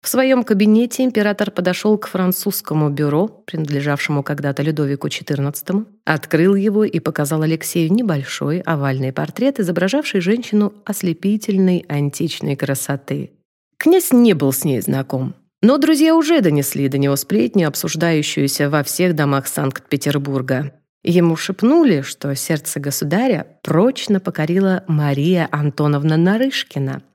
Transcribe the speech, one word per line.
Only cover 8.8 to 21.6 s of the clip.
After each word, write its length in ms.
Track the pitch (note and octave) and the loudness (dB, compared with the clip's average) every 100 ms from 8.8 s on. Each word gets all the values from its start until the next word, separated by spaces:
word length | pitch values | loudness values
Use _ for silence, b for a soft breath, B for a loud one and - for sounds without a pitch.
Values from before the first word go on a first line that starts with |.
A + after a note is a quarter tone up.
| C#3 C3 C3 | -2 -2 -4
портрет, 480 | C3 D3+ - C4 C#4 | -4 -8 -2 -2 0
изображавший 640 | F3+ E3+ F#3+ C#4 D4 G3+ | -2 0 0 -2 -2 -2
женщину 500 | F3 A#3 A#3+ G#3 G#3 - - | 0 -2 0 0 0 -4 -10
ослепительной 960 | G3+ F#3 D#3+ G3 G#3 - F#3+ F#3 F3+ - | -4 -4 -2 -2 -2 -2 2 2 2 -2
античной 680 | D3 C#3+ - E3 - D3 C#3 | -2 -2 -2 -6 -4 -6 -4
красоты. 760 | C#3+ C3+ - C#3 - C#3+ - _ _ _ _ _ | -4 -4 -4 -8 -6 -8 -8 _ _ _ _ _
Князь 360 | - F#4 E4+ | 4 4 4
не 200 | B3 A#3+ | 4 6
был 200 | E3 C#3 | 4 2
с 120 | C3 | 0
ней 160 | D#3 B2 | -2 -2
знаком, 540 | - C3+ C3 C3 C3 - _ _ | -2 -4 -2 -6 -6 -10 _ _
но 160 | G#3 C#4+ | 4 4
друзья 400 | D4+ D4+ D#4+ E4 | 4 4 4 4
уже 240 | D4+ E4 | 4 4
донесли 480 | F3+ D3 C#3 C#3+ C#3 | 4 2 0 -2 -2
до 80 | C#3 | 0
него 200 | C#3 C#3 | 0 0
сплетню, 520 | - G3+ A#3 G#3 D#3 | 0 0 2 2 0
обсуждающуюся 1000 | - - D#3+ E3+ D#3 D3 - C#3 - C#3+ | -2 -6 -2 0 0 0 -2 -2 0 0
во 120 | D3 | 0
всех 320 | C#3+ - F3+ | -2 0 0
домах 320 | D#3 C#3+ C#3 C3+ | 2 2 0 -2
Санкт-Петербурга. 1300 | - C#3 - _ C#3+ C#3+ C#3+ C#3 C3+ C3 C3 C#3 _ _ _ | -4 -4 -6 _ -4 -2 -2 -2 -4 -2 -4 -4 _ _ _
Ему 320 | - F3 E3+ D#3+ | 0 2 2 0
шепнули, 640 | - F#3 | -4 0